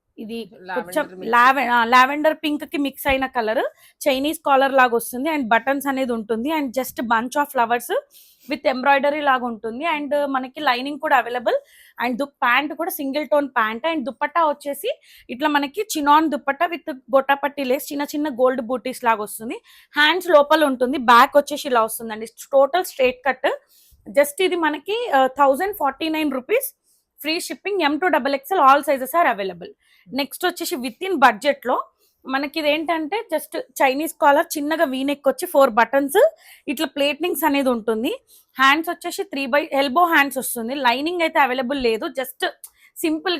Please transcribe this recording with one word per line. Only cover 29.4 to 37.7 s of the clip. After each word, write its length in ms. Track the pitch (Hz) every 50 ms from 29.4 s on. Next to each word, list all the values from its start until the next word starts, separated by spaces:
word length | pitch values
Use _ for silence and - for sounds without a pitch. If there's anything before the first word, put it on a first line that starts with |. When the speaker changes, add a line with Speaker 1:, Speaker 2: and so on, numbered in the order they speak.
| 202 190 175 170 185 - - _ _ _ _ _ _ 180 185 262
Speaker 1:
నెక్స్ట్ 260 | 277 - - - 349
వచ్చేసి 300 | 359 349 - 339 - 359
within 360 | 269 240 262 220 - 349 381 370 277 254
budget 360 | 247 226 196 - 294 269 - -
లో 180 | 240 285 - - - _ _ _ _ _ _ -
మనకి 320 | 247 262 269 285 285 - 320
ఇది 100 | 302 294
ఏంటంటే, 480 | 294 320 320 311 339 320 320 285 392 453 466 - 320
just 260 | 302 - - - - - _ - - 302
చైనీస్ 320 | 269 262 277 320 302 - - 311
కాలర్, 240 | 285 277 294 330 - -
చిన్నగా 280 | 302 285 294 320 311 330
వీ 180 | 269 254 262 269 277
నెక్ 180 | 285 - - 269
వచ్చి 180 | 262 - - - -
ఫోర్ 180 | 285 269 254
బటన్స్, 480 | 208 233 226 226 - 277 285 269 277 403 554 640 640 _ _ - - - _ 269
ఇట్లా 180 | 277 254 320 - -
ప్లేట్నింగ్స్ 480 | 285 277 285 294 285 311 359 349 277 320
అనేది 260 | 302 277 277 269 262